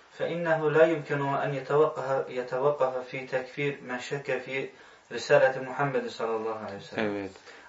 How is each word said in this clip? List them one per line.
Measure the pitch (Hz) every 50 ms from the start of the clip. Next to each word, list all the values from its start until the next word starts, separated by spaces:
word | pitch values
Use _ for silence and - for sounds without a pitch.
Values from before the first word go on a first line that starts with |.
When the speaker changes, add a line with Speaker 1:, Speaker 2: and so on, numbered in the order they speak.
| - - - -
Speaker 1:
فَإِنَّهُ | 135 147 165 170 170 165 160 156 156 151 143 156
لَا | 160 165 165
يُمْكِنُ | 147 143 - 147 139 143 139 139 139 156
أَنْ | 156 143 135
يَتَوَقَّفَ، | 127 - 143 147 156 - - 131 127 135 135 127 117 - 127 127
يَتَوَقَّفَ | 120 - 127 127 139 147 147 - 131 127 127 127 123 -
فِي | - 135 131 127 -
تَكْفِيرِ | 127 123 - - 143 143 143 143 - - 123
مَنْ | 127 123 - -
شَكَّ | 143 139 - 135 131 - -
فِي | 131 131 135 131 - - - - - - - - -
رِسَالَةِ | 127 120 - - 147 143 135 131 127 131 131 127
مُحَمَّدٍ | 131 - 143 139 127 123 113 113
sallallahu | - - 120 113 113 107 107 113 110 107 104
aleyhi | 101 98 98
ve |
sellem. | - - - - 110 104
Speaker 2:
Evet. | 101 101 98 95 - - - - - - -